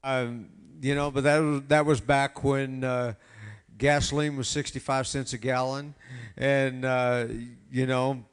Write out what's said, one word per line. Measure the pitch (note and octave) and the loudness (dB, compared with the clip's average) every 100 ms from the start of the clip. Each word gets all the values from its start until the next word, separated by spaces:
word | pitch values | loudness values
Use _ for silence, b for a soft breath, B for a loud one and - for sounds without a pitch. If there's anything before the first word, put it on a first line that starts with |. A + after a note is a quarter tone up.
um, | C3+ C3 A#2+ A#2+ G2 - - - | -2 -2 -2 -6 -12 -20 -20 -4
you | C3+ | 0
know, | C#3+ D3 | 0 0
but | C3+ | 2
that | C#3 D3+ | 4 4
was, | D3+ C#3+ C3+ | 4 0 4
that | D3+ D3+ | 4 4
was | C3+ | 2
back | A#2 C#3 C#3 - | 4 2 2 0
when, | C#3 C3+ C3+ C3 | 0 0 -2 -4
uh, | B2+ B2+ A#2+ G#2+ B G#2+ G#2+ G#2+ _ G#2 | -2 0 -2 -6 B -18 -18 -18 _ 0
gasoline | C3+ C#3+ - C#3+ D3+ C#3 | 2 4 2 0 -2 -2
was | A#2+ | -4
sixty-five | D3 C#3 C3+ - C3 C3 | -4 -4 -8 -2 0 0
cents | C#3 B2+ | -4 -6
a | A#2 | -4
gallon. | B2 B2+ C3 C3+ D3 C#3+ B B2+ A2+ - | 0 0 0 -4 -8 -16 B -16 -16 -2
And, | C3+ C#3 C3+ B2+ | 2 2 0 -2
uh, | C3 B2+ B2 B2 A#2 A2+ A#2+ A#2+ - | 0 2 2 0 -2 -6 -10 -16 -6
you | B2+ C3 | -2 2
know | B2+ C3 C3 A2 | 2 0 -2 -8